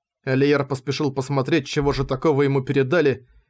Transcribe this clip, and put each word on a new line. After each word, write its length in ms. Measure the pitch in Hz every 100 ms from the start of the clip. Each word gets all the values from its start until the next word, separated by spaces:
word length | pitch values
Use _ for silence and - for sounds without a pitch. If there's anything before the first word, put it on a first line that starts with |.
| _ _
Лиер 420 | 135 131 143 143 135
поспешил 460 | 131 - 135 147
посмотреть, 540 | 135 131 139 131 165 135
чего 260 | 156 143
же 120 | 135
такого 380 | 135 - 165 139
ему 180 | 139 139
передали, 680 | 131 139 131 175 139 123 - _